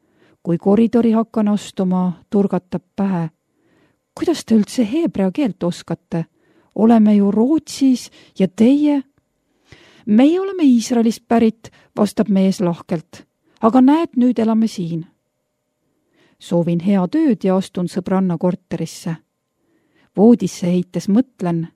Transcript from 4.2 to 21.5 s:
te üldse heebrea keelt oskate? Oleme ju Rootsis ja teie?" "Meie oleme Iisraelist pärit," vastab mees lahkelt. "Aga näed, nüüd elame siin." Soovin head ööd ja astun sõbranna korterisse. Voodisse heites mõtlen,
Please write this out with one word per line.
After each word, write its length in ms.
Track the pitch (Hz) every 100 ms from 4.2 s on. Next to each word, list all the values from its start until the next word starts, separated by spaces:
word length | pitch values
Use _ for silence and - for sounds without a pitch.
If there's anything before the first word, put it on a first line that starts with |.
| 349 311
te 100 | -
üldse 380 | 220 196 - 208
heebrea 380 | 294 330 - 190
keelt 300 | 226 262 -
oskate? 640 | 175 170 - 170 _ 165 160 _ _ _ _
Oleme 400 | - 220 233 214
ju 160 | 208 202
Rootsis 800 | 208 247 320 - - 269 247 - _ _ -
ja 100 | 190
teie?" 540 | - 226 285 294 285 - _ _ _ _ _ _ - _ _ -
"Meie 340 | 214 285 359
oleme 220 | 392 381
Iisraelist 680 | 294 240 - 233 226 - -
pärit," 420 | 233 226 - - _ _ -
vastab 320 | 208 - 208
mees 320 | 190 190 185
lahkelt. 680 | 175 165 - 170 - - - _ _ _
"Aga 200 | 220 254
näed, 280 | 254 311 339 247
nüüd 220 | 247 233
elame 280 | 220 220 226
siin." 400 | - 170 170 165 _ _ _ _ _ _ _ _ _ _ _ _ _
Soovin 420 | - 175 170 170
head 340 | 185 196 180
ööd 300 | 302 320 208
ja 120 | 190 185
astun 300 | 185 - 180
sõbranna 520 | 190 185 190 190 165
korterisse. 800 | 180 175 - 196 165 - 180 160 _ _ _ _ _ _ _ _ _ -
Voodisse 500 | 220 240 180 - 175
heites 420 | 180 180 180 -
mõtlen, 600 | 202 254 - 180